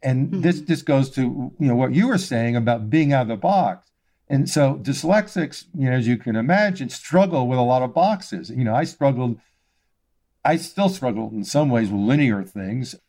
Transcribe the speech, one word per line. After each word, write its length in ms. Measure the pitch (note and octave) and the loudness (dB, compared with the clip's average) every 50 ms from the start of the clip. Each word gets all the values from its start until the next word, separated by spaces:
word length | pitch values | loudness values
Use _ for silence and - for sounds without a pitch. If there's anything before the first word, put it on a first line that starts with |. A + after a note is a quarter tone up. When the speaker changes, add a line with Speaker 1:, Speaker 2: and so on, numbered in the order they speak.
| - | 0
Speaker 1:
And 240 | C3 B2+ B2+ C#3 - | 0 0 0 0 0
Speaker 2:
Mm-hmm. 140 | - F#3+ | -2 0
Speaker 1:
this, 200 | E3 E3+ F3 D3+ | 0 0 0 0
this 200 | D3 - E3 D3 - | 0 -2 -4 -2 0
goes 260 | - D3 C3+ C3+ C3 | 0 2 2 2 0
to, 400 | - - C3 B2 B2+ C#3 B2+ - - - | 0 -2 -2 -2 -2 -4 -8 -10 -6 -2
you 80 | D3+ C3+ | 0 2
know, 80 | A#2+ | 2
what 200 | A#2+ C3 B2+ B2 | 2 0 2 2
you 120 | D3 G#3 B3+ | 2 2 2
were 120 | C4 - | 2 0
saying 360 | - - C3 A#2 A2+ A#2 A#2 | -2 -2 -2 -2 0 0 0
about 360 | A#2+ A#2 A2+ A#2+ A#2 G#2+ G#2+ | 0 2 0 0 0 -2 0
being 220 | A2+ D#3+ D#3 C#3+ C#3+ | 2 2 2 4 2
out 100 | C3+ B2+ | 2 2
of 40 | A2 | 0
the 60 | A#2 | -4
box. 540 | G2+ - F3 G3 G3 E3+ G#2+ F#2 - _ _ _ _ _ _ _ _ _ _ | -2 0 2 2 2 2 0 -2 -6 _ _ _ _ _ _ _ _ _ _
And 180 | C#3+ C3+ C#3 C3+ | 0 0 0 0
so 280 | - D#3 C#3+ C3+ C#3 | 2 2 2 2 2
dyslexics, 880 | C3+ A2 C3 C#3 C#3 - D#3 F#3+ G#3+ G#3 G#3 - G3 E3 C#3 - - - _ _ | -2 -4 -6 -6 -4 0 0 2 2 0 0 -4 -4 -4 -4 -6 -14 -20 _ _
you 140 | D#3+ C3+ C3 | -2 0 0
know, 60 | B2+ | 2
as 120 | B2+ A#2+ A2 | 2 2 0
you 100 | A#2+ A2+ | 0 0
can 180 | - B2+ A2 | -2 -4 -2
imagine, 540 | A2 A2+ C3+ F3 G3+ G#3+ G#3 F#3 F#3+ - A#3+ | -2 0 2 2 2 2 0 -2 -4 -8 -10
struggle 580 | - - - - D3 F3 G3 F#3+ E3 C#3+ B2+ B2 | -10 -12 -12 0 2 2 2 4 2 -2 0 0
with 100 | B2+ B2+ | 0 0
a 60 | B2 | 2
lot 180 | A#2+ B2+ B2+ | 2 2 0
of 140 | B2+ B2 G#2+ | 0 0 0
boxes. 560 | D#3+ F3 G3+ A3 F#3+ - - - F#2 E2 - | 2 2 2 0 -2 -6 -10 -10 -10 -10 -8
You 120 | A2 B2+ B2+ | -4 -2 -2
know, 120 | A2 A2 | 0 0
I 80 | B2+ D#3+ | 0 -2
struggled, 560 | E3 - _ D3 C#3 C#3 A#2+ B2+ B2 A#2 - _ _ _ _ _ _ _ _ _ _ _ _ _ _ _ _ _ _ _ _ _ | -2 -4 _ 0 0 0 0 -2 -4 -4 -6 _ _ _ _ _ _ _ _ _ _ _ _ _ _ _ _ _ _ _ _ _
I 120 | C3+ D#3 E3 | 0 0 0
still 320 | E3 - - - G3+ F#3+ | -2 -8 -4 0 0 0
struggle 420 | F#3+ - - B2+ A2 G#2 A2+ G#2+ | 0 0 -4 -4 -2 -2 -6 -6
in 120 | A2 G#2+ G2+ | -6 -8 -8
some 260 | - - C#3+ D3+ C#3+ | -2 0 0 2 2
ways 200 | B2 A#2 A2+ G2+ | 2 2 2 0
with 120 | G2+ G2+ | 0 0
linear 420 | G2+ G#2+ C3 D3 D3 B2+ A2 G2+ F#2+ | 2 2 4 4 4 2 2 0 -4
things. 500 | F#2 - G#2+ F#2+ F#2 G#2+ B2+ B2+ A#2 - - _ | -8 -10 -10 -8 -6 -6 -6 -6 -8 -12 -18 _